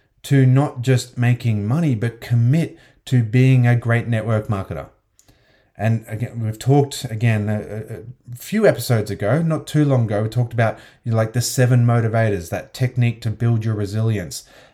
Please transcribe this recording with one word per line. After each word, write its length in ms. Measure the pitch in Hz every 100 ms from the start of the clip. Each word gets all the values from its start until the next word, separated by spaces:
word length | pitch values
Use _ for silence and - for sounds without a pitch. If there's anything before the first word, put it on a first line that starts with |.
| _ _
to 240 | - 139 131
not 340 | 131 147 123
just 380 | 120 123 - -
making 480 | 120 120 117 104 104
money, 280 | 151 160
but 280 | 107 117 -
commit 560 | - 120 120 156 156 - _ _
to 180 | - 123
being 440 | 107 123 131 127 120
a 100 | 120
great 320 | 117 117 113
network 400 | 113 101 107 107
marketer." 400 | 98 92 80 - _ _ _ _ _ _ _ _ -
And 300 | 110 113 110
again, 320 | 110 120 117
we've 160 | 110 107
talked, 460 | 127 143 135 - -
again, 400 | 104 117 107 104
a, 100 | 104
a, 380 | - 107 - 110
a 60 | - - -
few 320 | 123 - 214 190
episodes 440 | 120 - 113 101
ago, 320 | 98 101 147
not 240 | 165 156 -
too 180 | 151
long 220 | 143 127 110
ago, 160 | 104
we 80 | 110
talked 240 | 123 120
about, 240 | 117 110 - - _
you 80 | 120
know, 60 | 113
like, 160 | 110
the 80 | 123
seven 420 | - - 123 123
motivators, 640 | 120 120 113 113 113 98 82
that 240 | 95 -
technique 480 | - 123 120 120 113
to 100 | 113
build 360 | 104 117 113 110
your 80 |
resilience. 720 | 104 101 110 113 104 80 - - - -